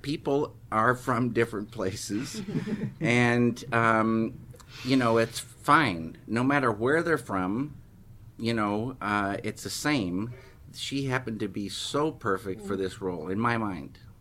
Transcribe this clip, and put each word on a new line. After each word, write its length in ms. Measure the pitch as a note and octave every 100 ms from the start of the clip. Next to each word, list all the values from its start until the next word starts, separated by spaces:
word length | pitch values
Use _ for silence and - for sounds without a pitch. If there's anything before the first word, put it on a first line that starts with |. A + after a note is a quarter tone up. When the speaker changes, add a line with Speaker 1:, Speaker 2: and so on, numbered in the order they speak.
Speaker 1:
people 540 | C#3 D#3 - C#3 D3 - -
are 220 | A2 A2+
from 340 | B2 - A#2+ B2
different 400 | A2+ A2+ G#2+ G#2+
places, 720 | A2+ F#2+ G2 - G2+ C#3 A3 G3 - F#3+
Speaker 2:
<laughs> 280 | G#3+ - -
Speaker 1:
and, 640 | - A#2+ A#2+ A#2+ A#2+ A#2+ -
um, 600 | A#2 A#2 A2 A2 A2+ A2 - - - - -
you 140 | B2+ C3+
know, 220 | A#2+ A2+
it's 200 | A#2 -
fine. 760 | - - - D3 C#3 E2+ D#2+ - -
No 160 | A2
matter 300 | B2+ C#3+ B2+
where 300 | G#2 A#2+ D#3
they're 160 | E3 D3+
from, 560 | C3 G2 F#2 G#2+ D3 - - - - - - -
you 160 | A2+
know, 420 | A#2 G#2 G#2 A#2 C3
uh, 360 | G2+ G#2 G2 G2
it's 180 | G#2+ G#2+
the 80 | G2+
same. 640 | - D3 D3+ F#2 F2+ A2+ A#2+ - - -
She 320 | - - C#3
happened 340 | C3+ B2+ B2+ G#2+
to 80 | G#2+
be 200 | F#2+ G2+
so 420 | - - C#3 D#3
perfect 520 | - A2+ F#2+ G2 G2
for 120 | G2+ G2
Speaker 2:
Mm. 20 |
Speaker 1:
this 220 | F#2+ -
role, 260 | F#2+ F2 D#2
in 100 | G2
my 200 | A#2 A#2
mind. 400 | G#2+ E2+ C#2 - - -